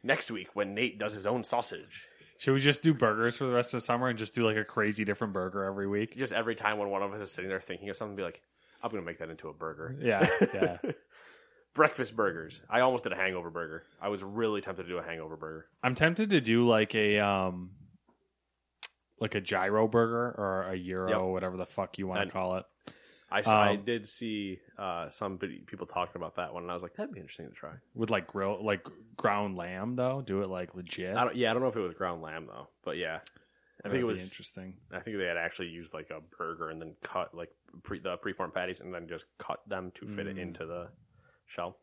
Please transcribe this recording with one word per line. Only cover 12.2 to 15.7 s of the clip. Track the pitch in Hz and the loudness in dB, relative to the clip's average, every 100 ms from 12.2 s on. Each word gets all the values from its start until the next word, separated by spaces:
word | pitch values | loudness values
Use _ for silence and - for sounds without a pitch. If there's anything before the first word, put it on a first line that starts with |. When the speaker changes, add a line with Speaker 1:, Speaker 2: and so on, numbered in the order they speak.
| 101 82 82 - - | 2 2 -8 -14 0
Speaker 1:
I | 113 | 4
almost | 127 123 | 6 4
did | 113 | 0
a | 90 | 0
hangover | 95 92 85 | 0 0 -4
burger. | 85 82 80 - _ | -6 -6 -8 -14 _
I | 101 | -4
was | 104 | -2
really | 95 104 113 104 | -4 0 2 2
tempted | 98 92 | -4 -8
to | 85 | -4
do | 87 | -6
a | |
hangover | 82 82 80 78 | -4 -8 -8 -10
burger. | 80 80 - | -10 -10 -14